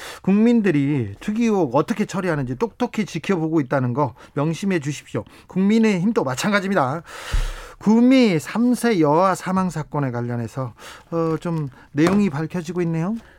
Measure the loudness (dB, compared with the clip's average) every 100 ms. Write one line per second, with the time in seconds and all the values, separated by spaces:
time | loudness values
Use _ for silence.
0 | -18 -8 0 4 4 4 4 2 2 0
1 | -2 -6 -6 -2 0 2 2 0 0 -2
2 | -4 -4 -4 -2 -4 -4 -6 -4 -6 -4
3 | -4 -6 -2 -2 0 0 0 0 0 -2
4 | -2 -4 -10 -4 -2 -2 -2 -2 -2 -8
5 | -8 -10 -10 -18 -8 0 2 4 4 2
6 | 0 0 -2 -2 0 0 0 0 0 -2
7 | -8 -16 -4 -2 -2 -6 -16 -6 2 6
8 | 6 6 4 2 -2 -2 0 0 0 2
9 | 4 4 2 0 -2 -2 -2 -4 -6 -4
10 | -4 -4 -4 -4 -6 -6 -8 -10 -20 -20
11 | -8 -4 -2 -2 -4 -4 -6 -10 -10 2
12 | 2 4 2 -2 -4 -6 -6 -4 -2 -2
13 | -4 -6 -10